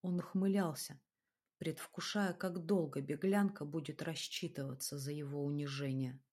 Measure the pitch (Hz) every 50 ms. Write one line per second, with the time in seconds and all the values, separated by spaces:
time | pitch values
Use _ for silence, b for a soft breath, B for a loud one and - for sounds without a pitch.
0 | - 180 180 175 165 - - 190 190 196 190 202 190 165 151 - - - 143 -
1 | _ _ _ _ _ _ _ _ _ _ _ _ - 160 156 - - - _ -
2 | - - - 208 202 185 170 175 - 185 170 180 165 160 208 190 165 147 - 147
3 | 139 139 147 143 - 190 196 202 202 196 202 - 147 147 147 165 147 139 143 -
4 | 151 165 160 160 - - - - - 165 165 - 139 135 131 135 - - - 143
5 | 135 143 147 151 147 139 143 143 143 143 147 147 147 143 139 135 143 139 131 135
6 | 131 127 127 135 _ _